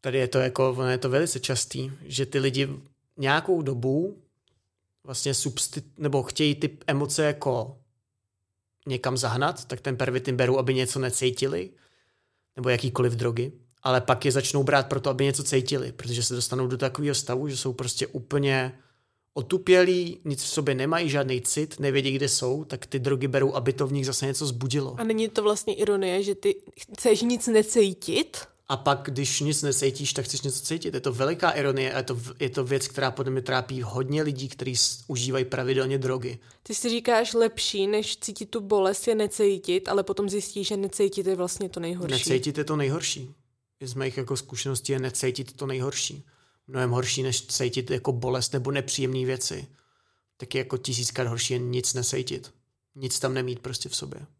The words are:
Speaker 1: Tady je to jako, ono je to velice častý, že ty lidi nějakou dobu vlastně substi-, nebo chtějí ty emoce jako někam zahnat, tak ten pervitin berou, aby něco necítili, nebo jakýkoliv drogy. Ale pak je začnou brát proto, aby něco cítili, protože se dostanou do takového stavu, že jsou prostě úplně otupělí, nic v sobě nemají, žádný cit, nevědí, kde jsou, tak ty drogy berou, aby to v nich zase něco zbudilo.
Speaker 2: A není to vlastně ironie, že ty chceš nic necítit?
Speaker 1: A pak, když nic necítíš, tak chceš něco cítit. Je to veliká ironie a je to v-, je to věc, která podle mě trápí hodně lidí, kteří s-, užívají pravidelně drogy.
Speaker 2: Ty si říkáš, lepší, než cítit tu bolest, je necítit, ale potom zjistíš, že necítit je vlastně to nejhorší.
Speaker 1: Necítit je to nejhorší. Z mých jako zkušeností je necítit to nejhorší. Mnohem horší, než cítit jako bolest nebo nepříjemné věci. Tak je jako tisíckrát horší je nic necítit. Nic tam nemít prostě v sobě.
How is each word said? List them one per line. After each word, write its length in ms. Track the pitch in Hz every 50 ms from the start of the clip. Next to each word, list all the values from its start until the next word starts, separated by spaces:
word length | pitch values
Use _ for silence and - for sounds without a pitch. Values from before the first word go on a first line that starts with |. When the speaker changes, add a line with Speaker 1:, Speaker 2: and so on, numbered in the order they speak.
Speaker 1:
Tady 180 | - 135 127 135
je 100 | 127 123
to 100 | - 131
jako, 320 | 131 127 127 - 131 131
ono 180 | 127 127 131 127
je 80 | 127 127
to 120 | 127 135
velice 300 | 127 139 165 170 - 131
častý, 520 | - - 131 117 - - - 131 131 135 139 -
že 240 | 143 - 139 123 135
ty 120 | 131 - 139
lidi 300 | 135 139 123 131 143 139 139 139 - - _ _ _ _ _
nějakou 460 | - 139 135 143 160 - - 185 170
dobu 600 | 151 135 131 120 117 131 135 151 175 196 208 - _ _ _ _ _ _ _ _ _ _ _ _ _ _ _ _ _
vlastně 300 | 131 131 - - 143 135
substi-, 480 | - - 143 120 - - - - 151 - - _ -
nebo 240 | 151 147 135 135
chtějí 320 | 127 - - - 156 147 147
ty 240 | 147 147 147 - - -
emoce 380 | - 147 139 147 143 147 - 156
jako 540 | 147 147 147 - 139 123 117 110 123 - - _ _ _ _ _ _ _ _ _ _ _ _ _ _ _ _ _ _ _ _ _
někam 300 | 143 131 120 - 131 131
zahnat, 480 | 123 123 120 110 127 139 147 - - -
tak 160 | - - -
ten 160 | - 139 131
pervitin 400 | 120 135 127 127 127 127 135 127
berou, 220 | 123 131 120 127 135
aby 160 | 127 127 135
něco 240 | 127 131 123 - 139
necítili, 720 | 131 123 117 - 131 127 123 - 131 135 151 90 190 190 - _ _ _ _ _ _ _ _ _ _ _ _ _ _ _ _
nebo 120 | - 123 127
jakýkoliv 440 | 123 120 - 131 - - 127 123
drogy. 400 | 117 113 123 123 113 120 123 139 - - - _ _ _
Ale 180 | - 131 127 127
pak 240 | - - 127 117 -
je 80 | 147
začnou 300 | 123 139 127 - - 143
brát 260 | 139 143 143 139 135 -
proto, 220 | 139 131 131 139
aby 140 | 131 127 139
něco 180 | 139 135 - 135
cítili, 480 | - 143 131 127 127 147 135 127 127
protože 300 | 120 - - 120 120 120
se 120 | 120 - 127
dostanou 320 | 120 120 - 127 127 131
do 100 | 127 127 120
takového 360 | 135 131 131 143 147 147 139
stavu, 340 | 131 - - 123 127 143 147
že 80 | 135
jsou 160 | 123 - 135
prostě 340 | 123 123 131 123 - - 139
úplně 720 | - - 131 113 - 143 143 139 139 135 131 127 131 131 - _ _ _ _ _ _ _ _ _ _ _
otupělí, 840 | 147 123 - 185 185 185 - 180 180 180 180 180 180 175 170 175 - -
nic 180 | 151 139 131
v 60 | - -
sobě 260 | - 156 147 139 139
nemají, 360 | 127 131 147 165 170 175 156
žádný 300 | 135 143 139 131 131 123
cit, 380 | 120 - - 151 151 151 - -
nevědí, 300 | 139 139 131 139 131 135
kde 160 | 131 135 143 135
jsou, 360 | - - 135 123 131 151 156
tak 220 | - - - -
ty 120 | - - 135
drogy 300 | 120 139 139 127 131 139
berou, 260 | 127 139 135 135 -
aby 180 | 135 120 131
to 140 | 127 - 147
v 60 | 131
nich 140 | 139 143 135
zase 200 | 131 131 - 139
něco 200 | 135 135 - 156
zbudilo. 480 | 143 123 117 131 131 120 147 139 131 135 170
Speaker 2:
A 60 | 233
není 240 | 220 220 220 226 220
to 140 | 220 -
vlastně 320 | 208 208 214 208 - - 202
ironie, 480 | - 214 208 202 196 196 185 180 190
že 120 | 202 196 196
ty 220 | 190 - 202 196 - - - - -
chceš 420 | - _ 208 - - 247 214 -
nic 240 | - 233 247 233 -
necítit? 920 | 247 226 220 214 214 - 240 208 196 185 - - - - 247 330 - - - - - _ _ _ _
Speaker 1:
A 80 | 139
pak, 260 | 127 - 143 139 139
když 380 | 139 - 135 127 143 131 - -
nic 220 | 147 147 151 151
necítíš, 500 | - 143 131 - 135 135 127 - 139 127
tak 120 | - - 131
chceš 180 | - - -
něco 180 | - 139 127 -
cítit. 340 | - - 160 170 - - 139
Je 60 | 131
to 120 | - 139
veliká 380 | 117 113 131 143 170 170 - 170
ironie 420 | 151 151 139 139 131 135 131 131
a 40 | 127
je 60 | 135
to 120 | 131 - 131
v-, 200 | 117 117 127 - -
je 100 | 147 131
to 140 | 131 151 131
věc, 240 | 123 139 135 135 -
která 220 | - - 135 131
podle 220 | 127 - 139 131
mě 100 | 131 131
trápí 400 | 127 - 131 135 135 - 135 127
hodně 400 | 120 104 101 120 131 127 147 151
lidí, 260 | 156 151 139 127 135 131
kteří 280 | - - 127 131 123
s-, 280 | 117 - - - - - -
užívají 360 | 147 123 120 131 131 135 127
pravidelně 540 | 127 - - 131 123 135 131 131 131 135 135
drogy. 400 | 131 127 131 131 117 127 120 - _ - - _
Speaker 2:
Ty 120 | _ - 220
si 140 | - - 240
říkáš, 460 | 226 233 233 - 240 220 233 233 -
lepší, 520 | 233 226 226 226 - - - - 202 190
než 300 | 196 208 214 214 - -
cítit 340 | - - - 202 - 220 202
tu 100 | - 233
bolest, 480 | 202 196 214 202 190 190 196 - - 247
je 60 | 226
necítit, 720 | 214 214 208 - - 214 202 196 185 190 - 175 190 190 -
ale 140 | - 196
potom 260 | 190 190 196 - 202 202
zjistíš, 400 | 190 208 196 - - 208 196 -
že 80 | 214
necítit 500 | 196 190 190 - - 208 196 196 202 185
je 100 | 185 190
vlastně 320 | 175 180 180 - - 202 180
to 120 | - 175
nejhorší. 300 | 170 170 175 175 175 147
Speaker 1:
Necítit 460 | 131 123 - - 131 127 127 151 143 151
je 60 | 147
to 120 | 151 156
nejhorší. 580 | 151 143 135 139 165 165 - - - 127 131 143 _ _ _ _ _ _ _ _ _
Z 120 | 139 127 120
mých 220 | 131 135 131 123
jako 200 | - 127 - 139
zkušeností 560 | 127 - - - 117 - 139 135 120 - -
je 60 | 135 131
necítit 540 | 127 131 123 - - 127 123 - 131 120 -
to 100 | - 143
nejhorší. 580 | 135 131 131 127 139 139 - - - 147 143 - _ _ _ _ _ _ _ _ -
Mnohem 220 | 131 131 127 123
horší, 320 | 120 123 127 - - 135
než 240 | 131 147 127 - -
cítit 440 | - - - 131 123 123 131 123 123
jako 220 | 131 120 - -
bolest 400 | 131 120 123 127 127 127 123 -
nebo 180 | - 135 123 135
nepříjemné 540 | 143 139 139 139 - - 135 127 131 131 127
věci. 400 | 127 131 127 - - 156 147 139 - _ _ _ _ _ _ _ _ _ _ _ _ _
Tak 180 | _ 127 - -
je 40 | 131
jako 180 | 127 127 -
tisíckrát 520 | 123 - - 123 117 120 117 - - 127 120
horší 240 | 117 113 - -
je 60 | 131 123
nic 360 | 123 123 123 127 123 - -
necítit. 580 | 127 123 - - 131 127 - - - - - _ _ _ _ _ _ _ _ _
Nic 240 | 139 135 127 - -
tam 160 | - 131 131
nemít 240 | 131 127 127 123 120
prostě 280 | - 127 123 - - -
v 80 | -
sobě. 300 | - 143 135 - - 147 - _